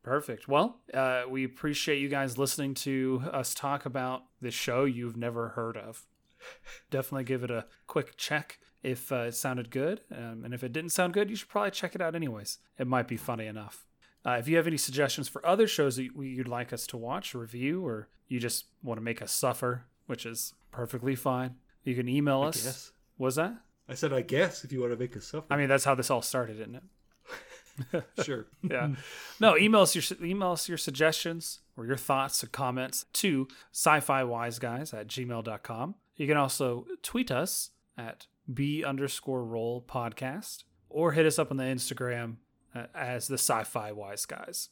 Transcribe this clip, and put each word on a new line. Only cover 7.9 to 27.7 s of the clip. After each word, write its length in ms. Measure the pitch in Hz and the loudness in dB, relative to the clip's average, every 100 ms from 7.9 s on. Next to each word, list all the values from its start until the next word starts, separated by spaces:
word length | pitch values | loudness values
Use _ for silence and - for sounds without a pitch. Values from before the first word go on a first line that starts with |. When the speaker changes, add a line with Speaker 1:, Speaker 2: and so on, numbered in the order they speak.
| 156 - - | -2 -2 -6
Speaker 1:
check 420 | - 151 - - _ _ | -2 -2 -4 -18 _ _
if, 320 | 135 123 - | -4 -4 -2
uh, 140 | 127 117 | -2 -2
it 80 | 120 | -2
sounded 360 | 135 127 113 | -2 -4 -4
good. 300 | 131 147 220 - | -2 0 -2 -8
Um, 300 | - 117 113 | -12 -10 -10
and 100 | 120 | -8
if 80 | 123 | -6
it 120 | 127 | -4
didn't 180 | 143 170 | -4 -2
sound 220 | 170 180 | 2 2
good, 160 | 190 202 | 2 0
you 80 | 214 | -2
should 100 | - | -4
probably 240 | 208 202 | 0 0
check 240 | - 185 185 | -2 -6 -2
it 60 | |
out 140 | 165 165 | -2 0
anyways. 420 | 151 110 107 - _ - | -4 -4 -8 -10 _ -6
It 80 | 127 | 2
might 220 | 127 120 | 2 2
be 80 | 113 | -4
funny 300 | - 113 110 | -4 -4 -6
enough. 380 | 107 107 - - _ _ _ - | -8 -12 -16 -20 _ _ _ 0
Uh, 60 | |
if 160 | 123 120 | 0 4
you 80 | 165 | 4
have 100 | 165 | 6
any 80 | 151 | 0
suggestions 540 | - 135 143 - 135 | 0 2 2 2 -4
for 160 | - 160 | 0 4
other 220 | 196 214 | 6 6
shows 280 | - 143 123 | 6 2 2
that 80 | |
you, 180 | 127 151 | -4 -6
you'd 280 | 135 127 120 | -6 -4 -4
like 240 | 120 120 | -4 -4
us 120 | 120 - | -6 -6
to 100 | 123 | -8
watch, 360 | 117 165 - | -4 -4 -4
review, 520 | 123 113 120 131 175 170 | -8 -8 -2 0 0 -2
or 240 | 110 - _ _ | -6 -8 _ _
you 120 | 127 | -2
just 240 | 117 - - _ | 0 -2 -6 _
wanna 180 | 131 113 | -6 -4
make 200 | 113 117 | -2 -4
us 100 | 104 | -2
suffer, 540 | - 131 123 123 123 - _ - | 0 0 2 -2 -2 -8 _ -8
which 180 | 120 117 | -8 -6
is 280 | 117 - - _ | -6 -8 -10 _
perfectly 440 | - 120 127 127 131 | -8 -6 -2 -2 0
fine, 400 | 139 127 127 123 _ _ | 0 0 -2 -8 _ _
you 120 | - 123 | -4 -2
can 140 | 123 | 2
email 320 | 139 143 135 | 2 4 4
Speaker 2:
I 60 | 147 | 2
Speaker 1:
us. 140 | 160 | 0
Speaker 2:
guess. 280 | 117 127 - _ _ - | -4 -6 -12 _ _ -2
Speaker 1:
Was 180 | 131 135 | 0 2
that? 200 | 180 233 _ _ - | 0 -2 _ _ -14
Speaker 2:
I 60 | 127 | -2
said, 160 | 156 | 0
"I 100 | 135 | 0
guess, 420 | - 135 180 - 131 | 2 2 2 0 -6
if 60 | |
you 80 | 127 | -2
wanna 140 | 123 117 | -2 -2
make 180 | 123 104 | -4 -6
us 100 | - | -8
suffer." 180 | 151 - | -10 0
Speaker 1:
I 60 | 143 | 2
mean, 120 | 139 | 6
that's 140 | 139 139 | 4 6
how 100 | 131 | 2
this 140 | 127 | 4
all 100 | 127 | 2
started, 380 | - 131 113 107 | 2 -2 -2 -6
isn't 160 | 110 123 | -10 -12
it? 80 | - | -16
<laughs> 1400 | _ _ _ - - - - - | _ _ _ -16 -16 -16 -20 -16